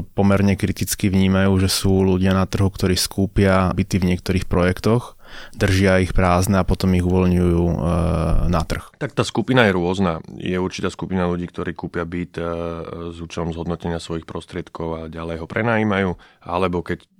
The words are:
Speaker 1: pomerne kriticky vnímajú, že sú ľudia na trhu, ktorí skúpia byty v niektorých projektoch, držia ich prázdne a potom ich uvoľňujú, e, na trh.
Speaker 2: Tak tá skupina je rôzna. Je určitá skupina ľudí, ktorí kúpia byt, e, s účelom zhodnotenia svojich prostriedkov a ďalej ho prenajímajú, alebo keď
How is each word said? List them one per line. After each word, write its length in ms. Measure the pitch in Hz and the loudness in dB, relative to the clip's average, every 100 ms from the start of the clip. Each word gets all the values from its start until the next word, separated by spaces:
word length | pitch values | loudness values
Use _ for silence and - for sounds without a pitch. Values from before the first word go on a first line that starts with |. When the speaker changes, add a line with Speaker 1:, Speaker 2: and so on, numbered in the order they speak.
| - | -2
Speaker 1:
pomerne 480 | - 98 98 101 | 0 2 4 2
kriticky 560 | 92 95 - 95 - 104 | 2 -2 -4 -6 -2 0
vnímajú, 480 | 95 95 95 98 95 | 2 4 4 2 2
že 80 | 95 | 2
sú 400 | - 101 95 95 | 0 2 2 4
ľudia 240 | 92 95 | 2 2
na 160 | 95 92 | 2 0
trhu, 240 | - 98 | 0 0
ktorí 240 | - 95 | 0 0
skúpia 800 | 92 - - 95 - 98 95 92 | 0 -2 -2 0 2 4 4 2
byty 240 | - 95 98 | 0 0 0
v 100 | 90 | 2
niektorých 320 | 90 - 92 - | 0 0 -2 0
projektoch, 720 | 90 90 90 107 120 - - - - - - | 2 2 2 2 0 -2 -14 -20 -18 -16 -2
držia 400 | 104 95 95 92 | 2 4 4 4
ich 100 | 90 | 2
prázdne 480 | - 90 90 92 95 | 2 4 4 2 2
a 60 | 87 | 2
potom 260 | 90 95 | 0 2
ich 80 | 90 | 2
uvoľňujú, 600 | 87 92 92 90 90 85 87 | 2 2 4 4 4 4 2
e, 80 | 82 82 85 82 82 82 80 85 | 0 0 0 0 0 2 2 4
na 160 | 85 | 0
trh. 320 | 82 - - _ | -2 -6 -8 _
Speaker 2:
Tak 160 | 147 - | -6 -4
tá 100 | 113 | -2
skupina 400 | 120 107 127 107 | -2 0 4 4
je 80 | |
rôzna. 480 | 90 87 95 92 80 - - | 2 0 0 -2 -2 -10 -10
Je 160 | 87 | -6
určitá 320 | 92 92 - 95 | -4 -4 -4 -8
skupina 400 | - 85 95 87 | -6 -6 -2 -2
ľudí, 240 | 87 87 | -2 -6
ktorí 240 | - 90 | -8 -8
kúpia 320 | 82 85 87 82 | -8 -8 -6 -6
byt, 320 | 87 82 - | -6 -8 -8
e, 40 | 85 85 85 82 80 85 85 | -6 -6 -6 -8 -12 -12 -12
s 80 | 85 | -12
účelom 320 | 82 - 82 | -10 -6 -6
zhodnotenia 480 | 80 82 85 87 85 | -6 -6 -6 -6 -6
svojich 300 | - 82 - | -6 -8 -8
prostriedkov 600 | 85 - 90 - - 82 | -12 -10 -12 -12 -10 -8
a 60 | 82 80 | -8 -10
ďalej 320 | 82 82 82 | -10 -8 -8
ho 40 | 80 | -6
prenajímajú, 640 | 113 113 110 107 98 95 82 - _ - | -4 0 0 0 0 0 -4 -12 _ -6
alebo 380 | 87 92 87 80 | -2 0 -2 -4
keď 160 | 85 _ | -8 _